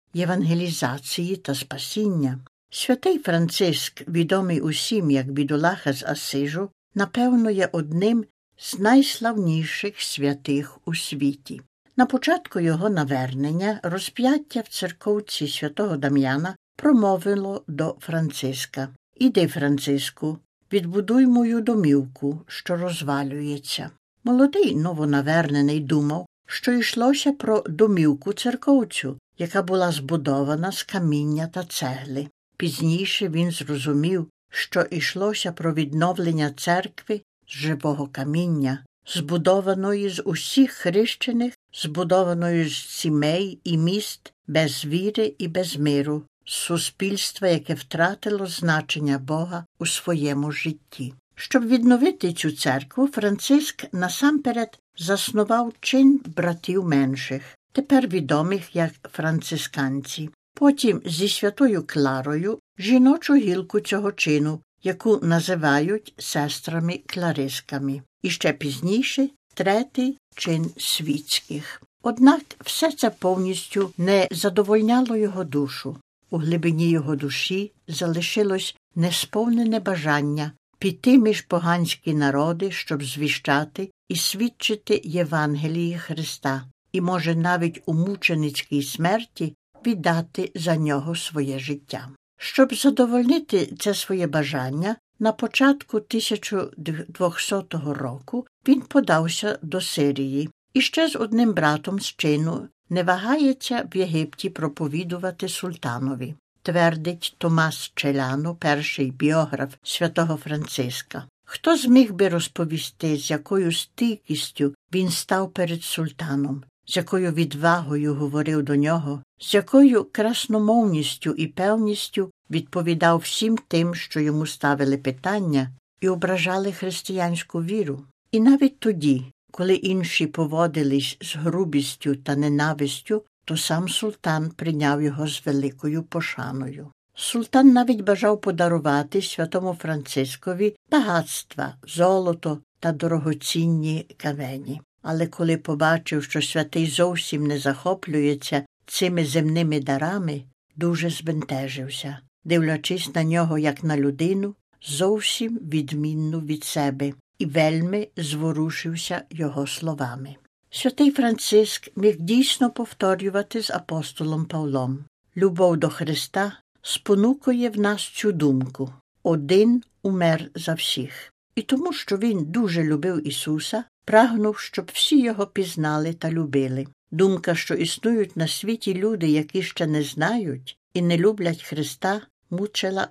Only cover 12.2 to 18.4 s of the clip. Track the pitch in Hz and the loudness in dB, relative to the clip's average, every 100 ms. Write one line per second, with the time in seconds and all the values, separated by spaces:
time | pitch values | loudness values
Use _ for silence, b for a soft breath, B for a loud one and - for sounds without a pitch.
12.2 | 302 359 - 196 170 160 208 185 139 135 | 0 -2 -2 -2 0 2 0 0 0 -2
13.2 | 127 131 143 165 202 208 175 185 - - | -2 -4 -2 -2 -2 -4 -4 -6 -8 0
14.2 | 254 294 294 247 - - 180 170 - 208 | 2 2 -2 -8 -8 -8 -8 -6 -2 -2
15.2 | 208 - 147 - 151 147 208 151 139 143 | -2 -6 -6 -4 -6 -4 -2 0 2 2
16.2 | 131 139 175 190 _ - 302 254 202 185 | 2 0 -4 -8 _ -2 4 6 4 2
17.2 | 196 202 196 196 - 147 160 - - 165 | 2 -2 -2 -8 -8 -4 -4 -4 -4 -2
18.2 | 160 - | -2 -2